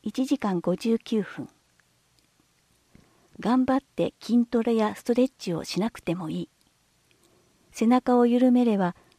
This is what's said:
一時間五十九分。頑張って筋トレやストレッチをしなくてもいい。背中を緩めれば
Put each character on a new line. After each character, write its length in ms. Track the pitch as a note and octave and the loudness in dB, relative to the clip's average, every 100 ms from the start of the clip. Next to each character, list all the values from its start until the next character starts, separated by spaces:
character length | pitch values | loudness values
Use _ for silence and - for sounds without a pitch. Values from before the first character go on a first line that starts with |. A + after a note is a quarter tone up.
一 220 | - A#3 | -8 -4
時 140 | C4 C#4 | -2 -2
間 220 | G#3+ F3+ | -2 -2
五 160 | F3 F3+ | -2 -2
十 240 | A3+ A3+ | -2 -2
九 200 | - A3 | -2 -4
分。 280 | F#3 - C3 _ _ _ _ _ _ _ _ _ _ _ _ _ _ - _ _ _ - | -4 -10 -14 _ _ _ _ _ _ _ _ _ _ _ _ _ _ -20 _ _ _ -8
頑 240 | G3 B3+ | -2 0
張 140 | B3+ B3+ | 2 -2
っ 20 | |
て 300 | _ - E3+ _ | _ -6 -6 _
筋 240 | - A#3+ A#3 | 0 0 2
ト 160 | A#3 | -2
レ 140 | A3+ A3+ | 0 0
や 180 | G#3+ | -2
ス 80 | G3+ | -4
ト 120 | - | -2
レ 100 | A#3+ | 0
ッ 80 | B3+ _ | 0 _
チ 160 | - | -6
を 120 | E3 | -6
し 160 | - F3 | -6 -4
な 100 | A3 | -4
く 80 | - | -4
て 160 | - | -6
も 160 | E3+ D#3+ | -6 -6
い 120 | F3 | -8
い。 60 | E3 _ _ _ _ _ _ _ _ _ _ _ _ | -10 _ _ _ _ _ _ _ _ _ _ _ _
背 160 | - A3+ | -2 2
中 280 | B3+ - B3 | 2 4 4
を 80 | |
緩 280 | A#3+ A#3+ B3+ | 4 4 4
め 120 | B3 | 4
れ 140 | A#3+ G3+ | 2 2
ば 160 | F3+ - _ | -2 -4 _